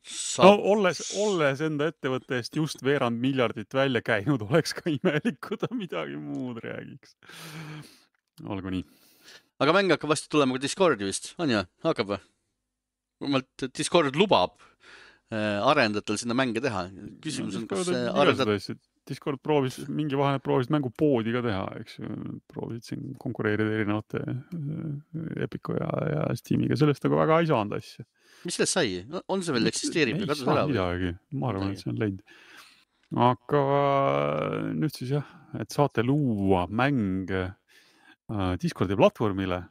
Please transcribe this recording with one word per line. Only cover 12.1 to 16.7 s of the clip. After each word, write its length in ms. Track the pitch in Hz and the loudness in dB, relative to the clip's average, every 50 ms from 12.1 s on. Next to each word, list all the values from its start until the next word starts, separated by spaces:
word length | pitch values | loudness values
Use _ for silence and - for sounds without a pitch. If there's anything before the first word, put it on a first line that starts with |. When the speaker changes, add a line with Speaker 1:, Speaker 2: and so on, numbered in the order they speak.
| 101 | -4
Speaker 2:
või? 20 | - - _ _ _ _ _ _ _ _ _ _ _ _ _ _ _ _ _ _ _ | -6 -8 _ _ _ _ _ _ _ _ _ _ _ _ _ _ _ _ _ _ _
Vähemalt 460 | - 139 143 131 127 _ _ - 139 127 _ | -4 -2 -2 -2 -2 _ _ -10 -10 -8 _
Discord 380 | - 147 - - 175 156 139 131 | -6 -4 2 4 4 4 4 2
lubab, 400 | 151 208 196 147 98 90 - _ _ - _ _ _ _ - - - - - _ _ _ _ | 2 4 6 6 4 4 2 _ _ -20 _ _ _ _ -20 -20 -20 -20 -20 _ _ _ _
äh, 320 | 113 110 107 107 101 101 107 131 | -4 -2 -2 0 0 2 4 4
arendajatel 480 | 151 147 123 107 104 104 - - 107 | 4 4 4 2 0 -2 -2 -2 -4
sinna 160 | 101 117 117 117 | -4 -2 -2 0
mänge 260 | 127 131 123 104 113 131 | 0 0 0 -2 -2 -2
teha. 220 | 135 | -2